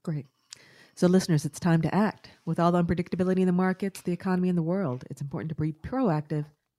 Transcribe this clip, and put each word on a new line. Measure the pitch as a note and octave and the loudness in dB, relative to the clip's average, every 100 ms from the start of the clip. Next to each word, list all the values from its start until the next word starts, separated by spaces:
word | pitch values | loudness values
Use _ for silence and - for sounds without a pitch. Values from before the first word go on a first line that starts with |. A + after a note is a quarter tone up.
Great. | - D3+ - _ - - - - - - | -8 -8 -8 _ -20 -20 -20 -20 -14 0
So | F3+ | 4
listeners, | F#3 F#3 D3+ D3 | 4 4 0 0
it's | - | -2
time | F3 E3 | 2 2
to | D#3+ F3+ | 2 2
act. | G#3+ - - - - | 0 -2 -16 -14 -6
With | E3 | 0
all | E3+ | 2
the | F3 | 2
unpredictability | E3+ E3+ F3 F3 F#3 F#3 | 0 -2 -4 -2 0 2
in | F#3 | 2
the | |
markets, | F3+ F#3 F#3 G3 - | 2 0 -2 -6 -6
the | - | -6
economy, | F3 G3 F3+ F#3 | -4 -2 0 0
and | F3 | 0
the | |
world, | D#3+ F#3+ E3+ B2+ - | 0 -2 -2 -6 -10
it's | - | -12
important | C#3+ E3 D3+ | -8 -6 -6
to | D#3 | -4
be | D#3 | -6
proactive | D#3 - B3+ A#3+ D3+ D3+ D3+ D3 _ _ | -6 -6 -2 0 0 -2 -6 -6 _ _